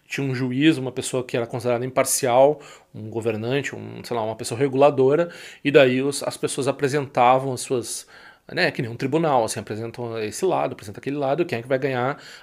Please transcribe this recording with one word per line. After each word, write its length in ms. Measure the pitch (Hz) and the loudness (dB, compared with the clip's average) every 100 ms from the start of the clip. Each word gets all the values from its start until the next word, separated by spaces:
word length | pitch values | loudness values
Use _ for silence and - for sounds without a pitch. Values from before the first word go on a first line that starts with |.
| - | -10
tinha 180 | - 139 | -4 -4
um 80 | |
juiz, 460 | 123 127 127 156 143 | -2 -2 4 4 4
uma 120 | 131 | -2
pessoa 320 | 135 117 131 | -6 -4 -4
que 140 | 123 127 | -2 -4
era 80 | 117 | -4
considerada 400 | 123 120 120 127 | -4 0 0 0
imparcial, 720 | 131 135 - 127 123 139 147 - - _ | 0 0 0 4 6 6 4 -6 -20 _
um 180 | 110 110 | -14 -8
governante, 640 | 110 110 107 117 139 131 113 | -4 -2 -2 -2 -2 -4 -8
um, 280 | 107 117 | -12 -12
sei 140 | - 120 | -6 -4
lá, 60 | |
uma 120 | 110 110 | -4 -6
pessoa 240 | 120 117 | -6 -2
reguladora, 720 | 139 131 143 135 131 151 175 - - - | 0 4 4 6 4 4 0 -6 -20 -6
e 60 | 147 | 4
daí 320 | 147 131 127 | 6 6 4
os, 220 | 139 139 | 0 -2
as 120 | - - | -6 -6
pessoas 320 | 151 - 131 | -6 -2 -2
apresentavam 840 | 135 139 147 135 - 123 131 135 | 0 -2 -2 -2 4 6 6 2
as 80 | 123 | -6
suas, 460 | - 127 113 - - - - - - | -4 -4 -4 -10 -14 -20 -20 -20 -10
né, 200 | 139 165 | -2 -2
que 100 | - | -2
nem 80 | 113 | -6
um 60 | 117 | -4
tribunal, 500 | 135 151 165 131 110 | -2 0 2 2 0
assim, 140 | 117 | -4
apresentam 580 | 104 107 117 113 120 113 | -8 -8 -8 -8 -8 -6
esse 240 | 107 - 190 | -6 -2 0
lado, 280 | 139 147 | 0 -2
apresentam 260 | 123 107 98 | -6 -14 -10
aquele 160 | 131 143 | -6 -4
lado, 300 | 135 143 170 | -2 0 -2
quem 140 | 117 | -4
é 20 | |
que 60 | 120 | -2
vai 100 | 135 | -2
ganhar 420 | 143 127 127 143 - - | 0 0 -2 -4 -10 -10